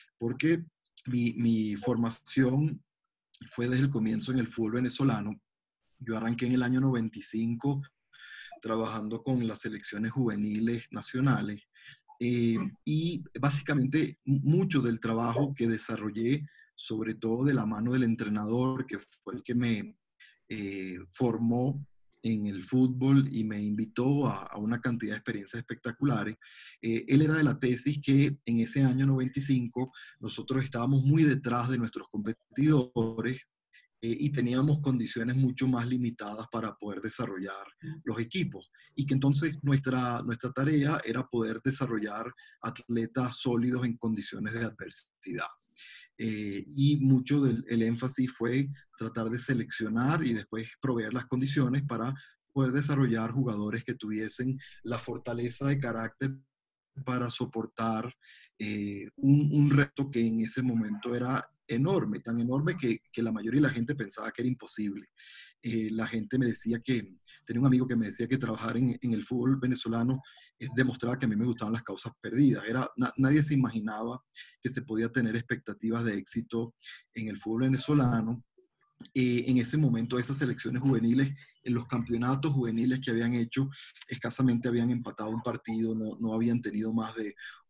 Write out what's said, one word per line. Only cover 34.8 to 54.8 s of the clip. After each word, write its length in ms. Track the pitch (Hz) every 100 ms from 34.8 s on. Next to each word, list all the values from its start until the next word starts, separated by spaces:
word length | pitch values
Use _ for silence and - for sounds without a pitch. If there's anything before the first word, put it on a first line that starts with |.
| 139 123 110 120 117 131
mucho 320 | 131 127 131
más 200 | 123 120
limitadas 600 | 127 120 - 104 107 113
para 240 | 113 110 -
poder 260 | 104 95
desarrollar 640 | 90 - 107 95 95 98 98 _ 147 156
los 160 | - 110
equipos. 520 | 110 190 147 95 - _ - -
Y 100 | 143
que 80 |
entonces 440 | 135 139 139 156 151
nuestra, 600 | 139 135 135 127 123 120
nuestra 280 | 117 117 127
tarea 500 | 131 139 151 139 160
era 240 | - 120 131
poder 340 | 120 110 113
desarrollar 680 | 135 131 127 110 104 107 117 - - -
atletas 760 | 117 117 - 117 113 131 127 -
sólidos 480 | 131 117 123 123 123
en 120 | 117
condiciones 560 | 113 104 - - 104
de 100 | 117
adversidad. 840 | 113 107 90 - - _ 95 87 80 - - - - - - -
Eh, 480 | 113 107 104 98 - 143
y 220 | 143 143
mucho 440 | 135 131 127 147
del, 220 | 135 113 -
el 120 | 117
énfasis 500 | 113 117 127 131 127
fue 380 | - 117 131 139 139 - -
tratar 320 | 110 117 113
de 80 | 120
seleccionar 880 | - 123 110 - 110 113 131 165 139
y 80 |
después 360 | 113 101 110 113 -
proveer 320 | 139 117 110
las 120 | 123 -
condiciones 560 | 127 139 143 123 139
para 300 | 139 117 120 139 - _ _
poder 220 | 139 131
desarrollar 580 | 135 147 139 127 113 113
jugadores 520 | 123 123 104 104 113 123
que 100 | 117
tuviesen 640 | 107 107 107 - 127 135 - -